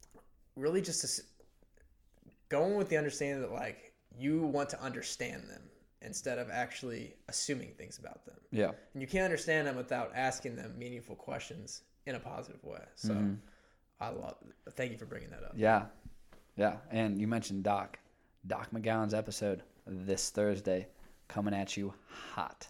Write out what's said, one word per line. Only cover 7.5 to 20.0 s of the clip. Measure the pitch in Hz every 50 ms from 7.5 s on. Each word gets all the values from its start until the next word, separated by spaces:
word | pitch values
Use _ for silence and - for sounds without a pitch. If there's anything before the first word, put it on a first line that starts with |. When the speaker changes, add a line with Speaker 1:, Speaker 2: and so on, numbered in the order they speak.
| 139 123 - - -
Speaker 1:
things | - 90 - - -
about | - - - - -
them. | - - - - -
Speaker 2:
Yeah. | 127 107 101 82 - - - - -
Speaker 1:
And | 135
you | 135
can't | 131 190 190 185
understand | 185 165 147 - 165 156 156 143
them | 139 127
without | 127 123 - 131 123 117 - -
asking | 123 131 131 123 - - 127 117
them | 131 127 117 120
meaningful | 120 120 123 123 120 117 - 98
questions | - - - 139 123 - - 156 131 104 - - - - _ _ _ _
in | 143 -
a | 139
positive | - - - - - - - - -
way. | - - - - - -
So | - - 107 104
Speaker 2:
Mm-hmm. | 101 104 101 101 104 - - - - _ _ _ _ _ _ _ -
Speaker 1:
I | 139 113
love, | - - - - - - - - - _ _ - -
thank | - 131 120 113
you |
for | 110 113
bringing | - - - - -
that | - - -
up. | - -
Speaker 2:
Yeah. | 110 107 110 113 101 107 - - - - - - - - - - - - - -
Yeah. | 98 104 101 87 117 139 -
And | 113 113 110 107 98 101
you | 107
mentioned | 110 117 113 110 - 98 98 92
Doc. | 104 101 98 98 - - - - _ _ _ _ _ _ _ -
Doc | 92 104 - 110 - 113
McGowan's | 113 107 110 113 110 110 104 107
episode | 110 110 110 101 - 107 101 95 92 - - - - -
this | - 95 92